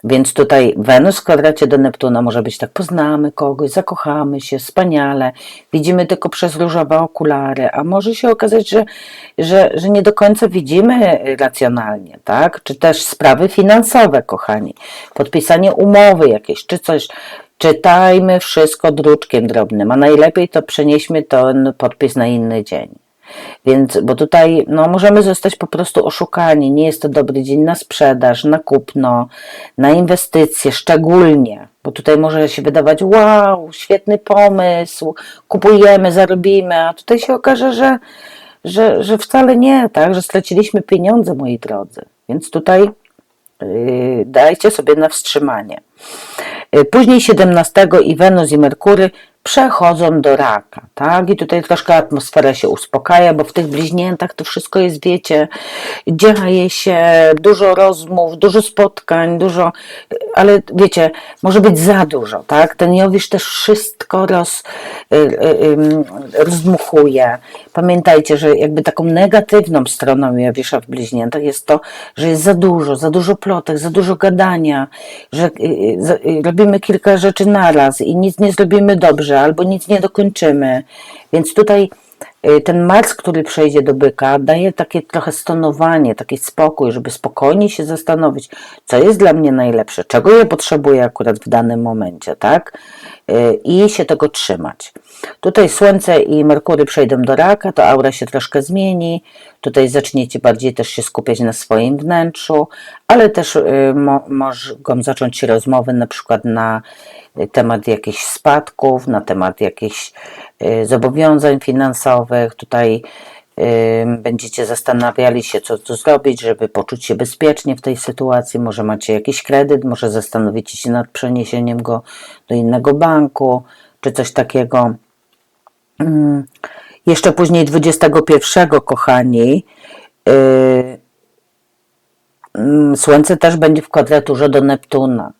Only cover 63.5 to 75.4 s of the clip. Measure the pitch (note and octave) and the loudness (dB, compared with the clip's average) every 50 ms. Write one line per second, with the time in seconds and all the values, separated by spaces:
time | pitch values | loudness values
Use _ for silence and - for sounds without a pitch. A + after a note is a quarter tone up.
63.5 | - - - - G#3+ G#3+ - - - _ - _ - F#3 F#3+ - G3+ F3 E3+ - | -8 -4 0 0 0 0 0 -10 -14 _ -10 _ -4 -2 -2 0 0 -2 -2 -4
64.5 | - - - - - - - - - - - _ - D3+ D3+ C#3 - - - D#3+ | -8 -12 -12 -16 -18 -18 -18 -16 -18 -18 -4 _ 2 2 4 2 0 0 0 0
65.5 | D3+ - - D#3 D3 D3+ D3+ D3+ D#3 D#3 D3 - F#2+ - - - - - D#3 E3+ | 2 2 2 2 2 2 2 0 0 -2 -4 -6 -10 -18 -16 -6 0 0 0 0
66.5 | F3 E3 D#3+ F#3 F#3 - - - - D#3 D3 C#3+ C3 C3 B2+ A#2+ A#2+ B2+ _ - | 0 -2 0 0 0 0 -2 0 2 4 4 4 4 2 2 0 0 -6 _ -20
67.5 | - - - _ _ E3+ F3 F3+ F3+ F3 D3+ F#3 D#3+ D#3 D#3 - D3+ C#3+ D3+ D3+ | -20 -20 -20 _ _ -2 0 0 0 2 4 4 4 4 4 2 -2 2 2 0
68.5 | C#3+ - - D3+ D3+ D#3 D3+ E3 - - E3 E3 E3 E3+ G3 F#3+ G3+ G#3+ G#3 - | 0 0 -2 -2 -2 -2 -4 -4 -4 -2 -2 -2 0 2 2 2 2 2 2 4
69.5 | G#3 G#3 - E3+ D#3+ D3 B2+ - - - C#3+ C3+ C3+ C3 C#3 B2+ B2 B2 B2 B2 | 2 2 2 2 -2 -2 -2 -2 -6 -4 -2 0 0 0 0 -2 -2 -2 -2 -2
70.5 | A#2+ C3+ B2+ - - B2+ - - B2+ B2+ A#2+ A2 B2+ A#2+ A2+ A#2+ A#2 D3+ D3 C#3+ | -2 -4 -6 -4 -6 -6 -6 -8 -10 -10 -8 -6 -4 -4 -4 -4 -6 -4 -4 -4
71.5 | C#3 - - - D3+ D#3 - - - - - - _ - D3+ E3 D#3+ D#3 D#3 G3 | -6 -6 -2 -2 -2 -2 -2 -12 -20 -20 -20 -18 _ -4 -2 -2 -2 0 0 0
72.5 | G3 E3+ F#3 F#3 F3 E3+ D3+ C#3+ C#3 C3+ D#3 D#3+ D#3 F#3 E3+ F3+ G3+ G3+ - G3+ | 0 2 2 2 2 0 -2 -2 -4 -2 -2 -2 0 0 0 0 -2 -2 -2 -4
73.5 | F#3+ E3+ - - D#3 D3 D3 E3+ D#3+ G3+ F#3 F#3 F#3+ D#3 G3 F#3+ F3+ F3+ G3 F#3 | -4 -4 -4 -4 -6 -4 -4 -2 -2 0 0 0 -2 0 0 0 2 2 0 0
74.5 | F3+ E3 D#3+ D3+ C#3+ C3+ C3+ - - - - - - - - _ - D3+ | 0 0 0 0 -2 -2 -4 -6 -10 -20 -20 -20 -20 -20 -18 _ -4 -2